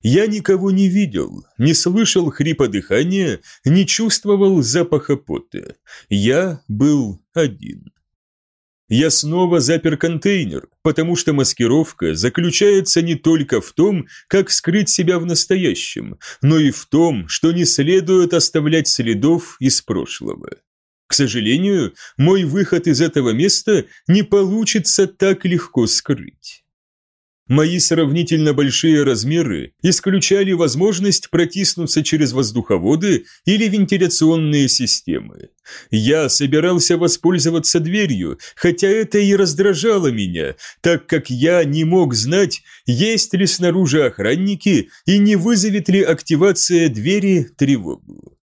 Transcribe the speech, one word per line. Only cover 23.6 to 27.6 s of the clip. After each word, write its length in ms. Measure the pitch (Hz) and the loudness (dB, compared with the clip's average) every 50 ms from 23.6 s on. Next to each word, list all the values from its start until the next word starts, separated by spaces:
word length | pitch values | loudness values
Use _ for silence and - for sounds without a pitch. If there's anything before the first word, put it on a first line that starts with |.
| - - 208 175 - - - - _ - | 0 0 0 0 0 -4 -16 -18 _ 0
не 160 | 170 202 208 | 2 2 2
получится 840 | 208 - 202 196 190 196 226 226 - - 220 165 - - - 196 | 2 2 2 2 2 0 -2 -2 -2 -2 -2 -2 -2 0 0 0
так 380 | 185 - _ 196 196 190 190 - | -2 0 _ 0 0 0 0 0
легко 420 | 180 175 170 - - _ 135 117 | -2 -2 -2 -4 -2 _ -2 0
скрыть. 800 | 110 - - - - 143 113 87 - _ _ _ - - _ _ _ _ _ _ _ _ _ _ _ _ _ _ _ _ _ _ _ | 0 -2 -4 -4 -4 -8 -8 -8 -18 _ _ _ -20 -20 _ _ _ _ _ _ _ _ _ _ _ _ _ _ _ _ _ _ _
Мои 300 | 123 143 | 2 2